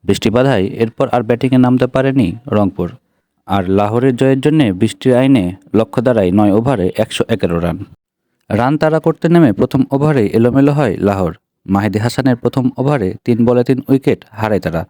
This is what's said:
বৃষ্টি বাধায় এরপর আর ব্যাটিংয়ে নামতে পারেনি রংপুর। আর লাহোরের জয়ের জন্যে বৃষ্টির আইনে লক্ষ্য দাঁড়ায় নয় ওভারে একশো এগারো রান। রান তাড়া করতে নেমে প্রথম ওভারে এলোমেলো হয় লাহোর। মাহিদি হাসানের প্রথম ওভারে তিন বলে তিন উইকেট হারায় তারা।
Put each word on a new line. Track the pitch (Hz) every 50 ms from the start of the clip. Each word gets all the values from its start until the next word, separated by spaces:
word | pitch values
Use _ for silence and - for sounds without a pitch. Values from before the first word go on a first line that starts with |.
| -
বৃষ্টি | - 98 - - 113
বাধায় | 104 123 131 139 131 98 92
এরপর | - - - 117 113 _ - 139 127
আর | - 123
ব্যাটিংয়ে | 113 110 120 120 - 127 131 127
নামতে | 127 123 127 127 131
পারেনি | 123 - 135 131 135 131 139 110 85 98 113 _
রংপুর। | - 107 104 101 95 - - 87 82 - - _ _ _ _ _ _ _ _ _
আর | - 190 202 185 90
লাহোরের | 95 202 208 208 214 120 123 135 127
জয়ের | 117 131 135 135 135
জন্যে | 131 151 151 156 139 107
বৃষ্টির | 90 90 107 107 - _ - 131 123
আইনে | 120 131 135 139 120 90 87 95 - _ - -
লক্ষ্য | 104 110 - - 131
দাঁড়ায় | 113 127 123 110 98 90
নয় | 92 104 107 101
ওভারে | 95 110 117 139 135 101 90 92 -
একশো | - 110 - - - - -
এগারো | 117 95 - 87 85 85
রান। | 82 85 80 - 101 - - _ _ _ _ _ _ _ _ _ _ _
রান | 101 104 117 131 151 147
তাড়া | 156 156 156 160
করতে | - 170 156 _ - 165
নেমে | 170 170 165 123
প্রথম | 98 - - 127 - 135 131 -
ওভারে | 139 139 147 156 151 135 104
এলোমেলো | 98 - 110 117 123 120 135 139 143
হয় | 143 147 143 113 87
লাহোর। | - - 101 101 98 92 82 82 _ _ _ _ _ _
মাহিদি | - 95 98 104 107 98 107
হাসানের | 110 120 - - 143 135 123
প্রথম | - - 120 - 135 123 127 -
ওভারে | - 127 139 147 131 101 95 - - _
তিন | - 120 110 120
বলে | 120 123 123 120
তিন | - 135 127 - -
উইকেট | 135 131 - 143 113 - - _
হারায় | - 104 110 110 107 92
তারা। | - 90 80 82 92